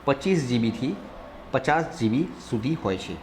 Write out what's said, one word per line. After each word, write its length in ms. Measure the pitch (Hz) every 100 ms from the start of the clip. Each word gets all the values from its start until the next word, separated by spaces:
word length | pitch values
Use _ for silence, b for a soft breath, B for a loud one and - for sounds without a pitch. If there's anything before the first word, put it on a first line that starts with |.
પચીસ 440 | - 139 190 180 127
જીબીથી 480 | 120 113 110 135 196 - - - - -
પચાસ 340 | 131 - 151 175 -
જીબી 240 | 113 123 180 - -
સુધી 240 | 117 127
હોય 220 | 160 101 92
છે. 160 | - 82